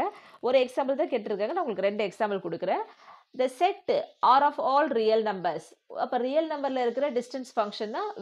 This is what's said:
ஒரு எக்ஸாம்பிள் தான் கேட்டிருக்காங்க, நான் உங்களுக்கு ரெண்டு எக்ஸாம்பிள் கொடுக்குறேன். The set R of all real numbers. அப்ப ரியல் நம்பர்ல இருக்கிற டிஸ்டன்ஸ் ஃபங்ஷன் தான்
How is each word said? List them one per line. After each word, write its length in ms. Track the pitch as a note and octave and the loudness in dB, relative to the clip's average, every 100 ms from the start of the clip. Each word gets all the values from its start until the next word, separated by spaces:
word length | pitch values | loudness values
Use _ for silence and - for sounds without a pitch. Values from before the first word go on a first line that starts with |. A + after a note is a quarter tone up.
| F4+ - - - | -2 -4 -20 -6
ஒரு 180 | A#3 C4 | 2 4
எக்ஸாம்பிள் 420 | B3 D#4 C4+ C4+ | 2 0 -2 0
தான் 80 | E4+ | -2
கேட்டிருக்காங்க, 460 | A#3+ G#3 G3+ G#3+ | -2 -4 -4 -2
நான் 100 | E4+ D#4 | -2 -2
உங்களுக்கு 220 | F#3+ F#3+ | 0 -2
ரெண்டு 160 | G#3 | 0
எக்ஸாம்பிள் 400 | G3+ - G#3+ G3 | -4 -2 -2 -2
கொடுக்குறேன். 400 | F3 E3+ F3+ C#4+ A4 - - - _ G#3+ | -4 -4 -2 -2 -4 -12 -20 -20 _ -2
The 100 | B3+ | -2
set 400 | C4 F4+ G4 - - - _ | 2 0 0 -2 -2 -2 _
R 180 | - C4+ D4 | 6 6 6
of 80 | D4 B3+ | 2 2
all 180 | C4+ D4+ A3+ | 2 2 2
real 220 | A3 A3 G#3+ | 2 2 2
numbers. 360 | G3 E3+ D#3+ - - _ - | -2 -2 -4 -10 -20 _ -6
அப்ப 140 | B3+ B3+ | -2 -2
ரியல் 240 | B3 D4 D#4+ | 0 0 0
நம்பர்ல 300 | D4 C#4 C4 A#3+ | -4 -2 0 -2
இருக்கிற 200 | A#3+ D4 A#3+ | 0 -2 -2
டிஸ்டன்ஸ் 340 | A#3 C4+ B3 - | -6 -10 -6 -4
ஃபங்ஷன் 380 | G#3 - G#3+ C#4+ | -4 -4 -6 -6
தான் 140 | G#4 G4+ | -6 -4